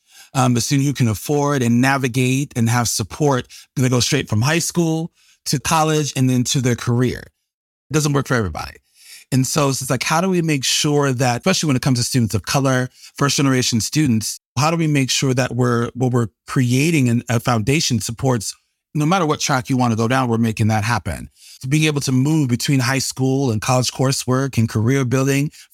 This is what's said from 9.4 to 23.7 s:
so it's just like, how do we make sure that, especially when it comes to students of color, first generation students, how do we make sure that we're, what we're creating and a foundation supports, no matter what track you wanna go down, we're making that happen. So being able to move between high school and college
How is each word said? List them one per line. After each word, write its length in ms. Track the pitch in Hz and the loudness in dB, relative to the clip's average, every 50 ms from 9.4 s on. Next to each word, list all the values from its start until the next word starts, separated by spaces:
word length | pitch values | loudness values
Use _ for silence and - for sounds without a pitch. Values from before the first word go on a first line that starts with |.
| 131 | 0
so 220 | - - 156 147 139 | 0 0 0 0 0
it's 100 | 131 - | -2 -4
just 100 | 131 - | -4 -4
like, 140 | 139 117 - | -4 -4 -2
how 180 | - 160 160 | -2 0 0
do 80 | 185 196 | 0 0
we 140 | 185 175 160 | 0 0 0
make 200 | 160 151 139 123 | 0 -2 -2 -2
sure 480 | - - - - 151 147 147 147 139 | -2 -2 0 0 0 2 2 2 2
that, 260 | 131 117 135 123 120 | 0 0 0 0 0
especially 300 | 120 - 190 - - - | 0 0 0 0 0 0
when 80 | 147 131 | 0 0
it 60 | 123 | 0
comes 160 | - 143 131 120 | 2 0 0 0
to 40 | 120 | 0
students 320 | - - 131 117 107 - | 0 0 0 0 2 0
of 80 | 98 - | -4 -2
color, 460 | - - 143 135 135 131 123 127 127 - - - - _ | 0 -2 0 2 2 2 0 -2 -4 -8 -18 -20 -20 _
first 200 | - 147 139 - | -2 0 0 2
generation 420 | - 143 135 131 127 120 - - 110 | 2 2 2 2 2 0 0 0 -2
students, 600 | 101 - - 151 156 135 113 110 107 - - - _ _ _ 123 | -2 -2 0 0 2 2 0 0 -2 -6 -10 -12 _ _ _ 0
how 100 | 143 160 | 0 0
do 80 | 170 | 0
we 80 | 165 165 | 0 0
make 240 | 151 147 139 135 123 | 0 2 0 0 0
sure 240 | - - 147 135 127 | -2 -2 0 0 0
that 220 | 127 123 123 123 | 0 -2 -2 0
we're, 340 | 120 127 123 120 117 117 - - | 0 2 2 2 0 0 -2 -2
what 180 | 117 131 127 120 | -2 -2 0 2
we're 140 | 123 117 - - _ _ | 0 -2 -2 -6 _ _
creating 640 | - - 143 127 120 123 131 143 170 165 151 127 120 | -4 0 0 2 2 2 2 2 2 2 2 2 2
and 140 | 117 120 - - | 2 0 0 0
a 100 | 117 120 | -2 -2
foundation 600 | - 135 123 113 107 131 139 160 147 - 127 110 | 0 0 0 0 0 0 0 0 0 0 -2 -2
supports, 560 | - - 113 - - 135 123 113 - - - - _ _ _ _ _ _ - | -2 -6 -8 -4 -2 -2 -2 -2 -4 -8 -12 -14 _ _ _ _ _ _ -4
no 140 | 151 151 | -2 0
matter 180 | 156 185 196 170 | 2 2 2 2
what 140 | 151 151 127 | 0 -2 -2
track 320 | - - 147 127 113 - | -2 -2 -2 -2 0 -2
you 60 | 135 | 0
wanna 180 | 127 127 120 113 | 0 2 2 2
go 120 | 104 117 | 0 0
down, 220 | 113 131 135 131 120 | 0 0 0 0 0
we're 80 | 113 | 0
making 300 | 113 117 113 104 - 113 | 0 0 0 0 0 0
that 160 | 107 110 107 107 | 0 2 0 0
happen. 480 | 113 120 101 - 90 73 62 62 - _ | -2 -2 -2 -4 -6 -10 -10 -12 -16 _
So 340 | _ - - - - - | _ -20 -20 -20 -14 -6
being 180 | 131 147 156 156 | -2 0 2 2
able 160 | 156 147 143 | 0 0 -2
to 100 | - 143 | -2 0
move 360 | 131 127 131 147 160 160 143 | 0 2 2 2 2 2 2
between 320 | 123 120 113 - - 143 131 | 0 0 -2 0 0 0 2
high 200 | 123 120 135 135 | 2 0 0 -2
school 500 | - - - - 131 131 131 135 139 131 | -2 -4 -4 -2 -2 0 0 0 0 0
and 100 | 107 107 | -2 -2
college 320 | - - | 0 0